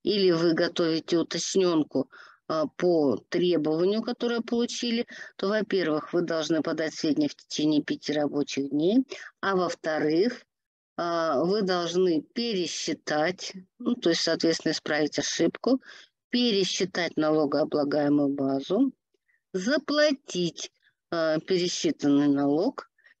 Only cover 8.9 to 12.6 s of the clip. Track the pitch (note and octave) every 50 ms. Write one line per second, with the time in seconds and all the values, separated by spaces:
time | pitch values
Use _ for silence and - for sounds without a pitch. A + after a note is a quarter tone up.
8.9 | A3 C4 C4 - - - - - - _ - G3 G3 F#3 F3 E3+ E3+ - - E3
9.9 | D#3 D3+ D3+ D3+ D#3 E3 G3+ B3 B3 - - _ _ _ _ _ _ _ _ _
10.9 | _ - E3+ E3+ E3+ E3 E3 D#3+ C#3 B2+ D#3 F3 G3 A3 G3 F#3 F#3 F3 E3+ E3
11.9 | E3+ F3+ F#3 F3+ E3 D3+ - - - A#3 A#3 A#3 G#3+ F#3